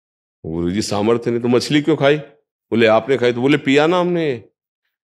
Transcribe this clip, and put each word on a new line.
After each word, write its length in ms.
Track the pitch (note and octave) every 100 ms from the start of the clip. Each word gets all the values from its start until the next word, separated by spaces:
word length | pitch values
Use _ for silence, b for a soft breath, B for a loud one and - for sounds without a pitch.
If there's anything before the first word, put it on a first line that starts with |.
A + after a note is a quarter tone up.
| _ _ _ _ -
गुरु 240 | E2 F2
जी 120 | G2
सामर्थ्य 480 | A2 G2+ G2+ A#2 A#2
नहीं 100 | A#2
तो 80 | A#2+
मछली 340 | B2 - D3
क्यों 140 | D3 D3+
खाई? 200 | C#3+ D3+
बोले, 680 | - _ _ _ _ A2+ A2+
"आपने 300 | A2 C3 B2+
खाई।" 160 | B2
तो 80 | A#2+
बोले, 160 | C3 D3
"पिया 300 | C3+ C#3 D#3
ना 140 | F3+
हमने।" 440 | F3+ F3 D#3 A#2 - _ _ _ _ _ _